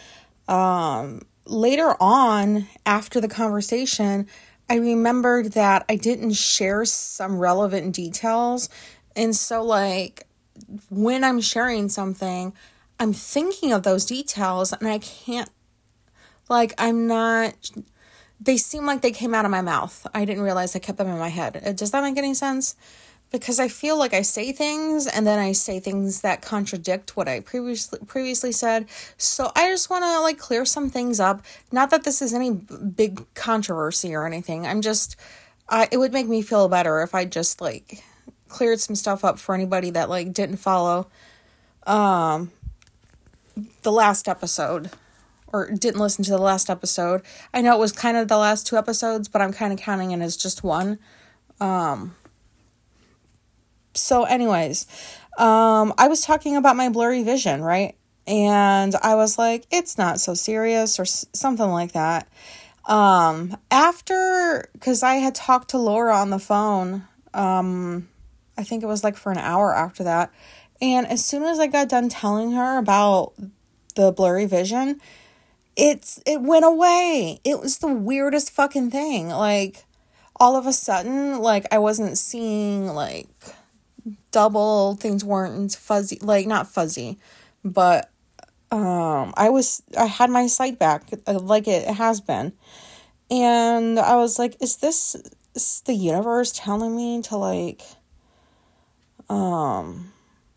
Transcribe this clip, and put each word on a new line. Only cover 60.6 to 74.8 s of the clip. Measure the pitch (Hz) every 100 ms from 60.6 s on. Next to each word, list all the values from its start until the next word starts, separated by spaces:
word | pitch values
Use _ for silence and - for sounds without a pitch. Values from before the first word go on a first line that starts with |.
| 226 226 220 -
or |
s-, | 185 - -
something | - 269 233 208
like | 170 175
that. | 165 160 165 - - - - - _ -
Um, | 214 202 185 165 160 175 196 _
after, | 254 320 349 - 381 370 370 339 311 - -
'cause | - 240
I | 254 269
had | 269 262
talked | - 254 240
to | 262
Laura | 233 208 233 208
on | 202
the | 196
phone, | - 208 214 202 180 190 190 _ _
um, | - 190 185 185 180 175 175 175 _ - _ _ -
I |
think | 202 233
it | 214
was, | 214
like, | 214 208
for | -
an | 185
hour | - 175 202 104
after | 165 - 175
that. | 170 175 - - - _ -
And | 254 254 240
as | 240 -
soon | 285
as | 311 320
I | 302
got | 285 285
done | 254 240
telling | - 214 208 226
her | 240 254 262
about | 208 202 208 190 - - 196 - _ _ - -
the | 196
blurry | 185 185 185 208
vision, | 185 190 233